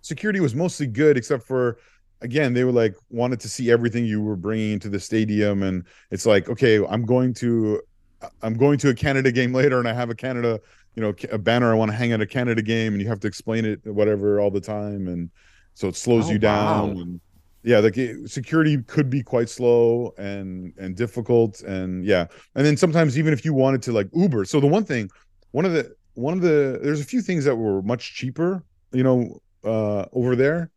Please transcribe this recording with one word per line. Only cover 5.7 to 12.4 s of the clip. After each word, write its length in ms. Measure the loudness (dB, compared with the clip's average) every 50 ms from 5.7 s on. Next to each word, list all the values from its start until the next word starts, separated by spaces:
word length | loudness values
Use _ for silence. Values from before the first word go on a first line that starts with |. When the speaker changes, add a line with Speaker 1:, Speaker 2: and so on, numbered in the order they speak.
| -2 -4 -6 _ _ _ _ _
Speaker 1:
it's 140 | -10 -2 2
like, 240 | 4 4 4 4 0
"Okay, 340 | -2 2 4 4 4 4 2
I'm 200 | 0 -2 -4 0
going 280 | 0 2 2 2 0 -2
to, 460 | -2 -2 0 0 0 0 0 -2 -4 -6 _ _ _ _ _ _ _ -20 -20 _ _
I'm 140 | -6 -6 0
going 220 | 2 4 4 4 4
to 100 | 2 0
a 40 | 0
Canada 360 | 2 0 0 0 2 2 2
game 220 | 2 2 0 0 2
later, 260 | 2 2 2 2 2
and 80 | 0
I 60 | -2 -2
have 160 | -2 -4 -6
a 60 | -6
Canada, 440 | -8 -6 -6 -6 -2 -2 -2 -2 -4 _ _ _ _ _ _ _
you 60 | -4 -4
know, 100 | -4 -4 -6 -8 -8
a 60 | -6
banner 340 | -2 0 2 2 4 4 4
I 40 | 4
wanna 180 | 4 2 0 0
hang 180 | -2 0 0 0
at 80 | 0
a 40 | -2
Canada 360 | -2 -2 -4